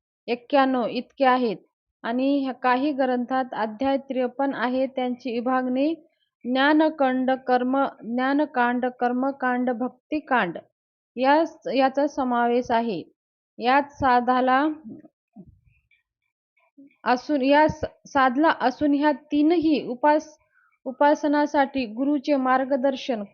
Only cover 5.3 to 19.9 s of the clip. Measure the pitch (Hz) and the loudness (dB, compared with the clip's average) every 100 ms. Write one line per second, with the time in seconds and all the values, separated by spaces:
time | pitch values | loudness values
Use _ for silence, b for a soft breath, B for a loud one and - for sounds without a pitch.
5.3 | 233 240 254 254 254 302 330 _ _ _ | -4 -2 -2 -2 -2 -2 -4 _ _ _
6.3 | _ 240 262 277 311 311 311 262 254 254 | _ -4 0 4 4 2 2 0 0 -2
7.3 | 262 254 247 247 269 269 - 208 240 262 | -2 0 0 0 0 -2 -4 -8 -4 0
8.3 | 285 294 247 240 247 247 247 247 247 277 | 0 0 0 0 0 -4 -2 -2 -2 -4
9.3 | 269 254 247 254 233 247 - _ 302 - | -2 -2 -2 -2 -2 -6 -8 _ -8 -2
10.3 | 247 180 - - _ _ _ _ 233 262 | -2 -2 -6 -14 _ _ _ _ -2 2
11.3 | 302 311 - - 254 262 269 294 294 254 | 2 2 -4 -4 0 0 2 -2 -2 -2
12.3 | 240 240 240 247 233 233 170 - _ _ | 0 2 0 0 0 -2 -6 -8 _ _
13.3 | _ _ - 233 277 277 - 269 247 240 | _ _ -6 0 2 0 -2 2 2 2
14.3 | 254 254 262 311 302 220 - - _ _ | 2 2 2 0 -4 -12 -20 -20 _ _
15.3 | 202 175 _ _ _ _ _ _ _ _ | -20 -20 _ _ _ _ _ _ _ _
16.3 | _ _ _ _ - 277 _ 226 247 - | _ _ _ _ -20 -20 _ -2 -2 0
17.3 | 294 269 285 311 311 - _ - 277 262 | 0 4 4 4 0 -10 _ -4 2 2
18.3 | 247 320 - 240 262 294 285 302 285 - | 4 2 2 -2 0 0 2 0 -2 -2
19.3 | 294 302 349 311 254 190 | 2 2 4 2 0 -2